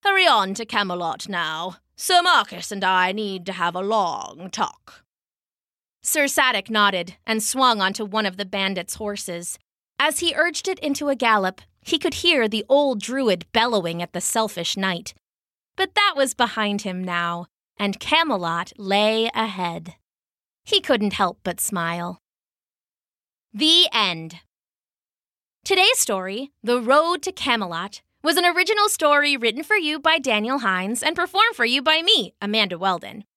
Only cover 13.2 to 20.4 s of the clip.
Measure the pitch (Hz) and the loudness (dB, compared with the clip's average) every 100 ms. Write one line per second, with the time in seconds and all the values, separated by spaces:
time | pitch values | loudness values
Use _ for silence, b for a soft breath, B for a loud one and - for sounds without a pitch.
13.2 | 254 180 - 233 233 220 170 170 175 175 | 0 0 0 0 2 0 -2 -4 -6 -6
14.2 | - 233 220 190 170 - 190 175 - - | -2 0 -2 -2 -6 -2 -2 -4 -8 -20
15.2 | _ _ _ _ _ - 381 403 415 302 | _ _ _ _ _ -4 -2 2 2 2
16.2 | 269 - 233 - 208 202 202 185 185 175 | 0 2 -2 0 -2 -2 -4 -6 -4 -2
17.2 | 170 170 175 _ _ _ 202 196 - 311 | -2 -4 -10 _ _ _ -2 -2 2 2
18.2 | 330 214 170 165 180 - 196 196 214 220 | 4 0 0 -2 -4 -10 0 2 2 2
19.2 | 226 - 220 190 180 165 165 - _ _ | -2 -2 -4 -4 -6 -6 -12 -20 _ _
20.2 | _ _ | _ _